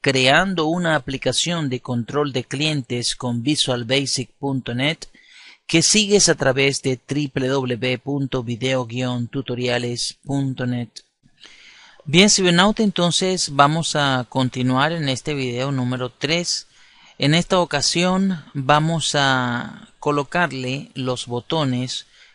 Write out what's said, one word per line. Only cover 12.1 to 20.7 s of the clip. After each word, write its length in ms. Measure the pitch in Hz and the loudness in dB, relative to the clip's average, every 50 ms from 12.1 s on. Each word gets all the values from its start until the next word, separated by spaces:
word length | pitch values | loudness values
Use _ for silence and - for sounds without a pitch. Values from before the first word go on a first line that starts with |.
| 135 175 202 208 | 4 6 6 6
cibernauta, 540 | - - 185 180 170 175 185 214 214 - 220 | 6 4 4 4 4 4 4 4 2 2 0
entonces 720 | 202 - - 175 170 156 - 185 185 185 175 - - 139 | 0 2 2 0 0 2 0 0 0 0 -2 -4 0 4
vamos 400 | 139 143 143 156 165 156 - - | 4 4 4 4 2 -2 -2 0
a 320 | 151 143 139 131 127 120 - | 0 2 2 2 0 -2 -4
continuar 600 | - 135 131 123 - 131 123 127 131 131 143 160 | -2 -2 -2 -2 -2 -2 0 0 2 2 2 0
en 180 | 170 170 147 135 | 0 -2 -2 -2
este 260 | 131 117 - 156 151 | -2 -4 -4 -6 -4
video 360 | 139 131 123 120 123 131 139 | -4 -4 -4 -2 -2 -2 -2
número 400 | 139 131 123 123 127 123 127 127 | -2 -2 -2 -2 -2 -4 -4 -6
tres. 560 | - _ - 139 165 175 175 - - - - _ _ - - - _ - - - _ - | -6 _ -4 -2 -2 -2 -2 -2 -6 -6 -8 _ _ -20 -20 -20 _ -20 -20 -20 _ -2
En 140 | - 143 156 | 0 2 2
esta 260 | 170 175 - 196 180 | 2 2 2 2 2
ocasión 840 | 175 - - 143 135 - - 170 175 185 185 190 196 196 185 151 - - - | 2 2 0 -2 -2 0 0 2 2 2 2 2 0 0 -2 -4 -8 -8 -8
vamos 600 | 143 131 131 147 151 156 165 165 156 - - - | -4 2 4 4 4 4 2 0 -2 -2 -2 0
a 720 | 147 139 135 131 127 123 123 120 123 - - - - - - _ _ | 2 2 2 2 2 0 0 -2 -4 -6 -8 -12 -16 -20 -20 _ _
colocarle 880 | - 147 147 143 139 - - 175 175 147 135 131 127 127 | -2 0 0 0 -2 -2 0 0 0 0 -2 -4 -4 -4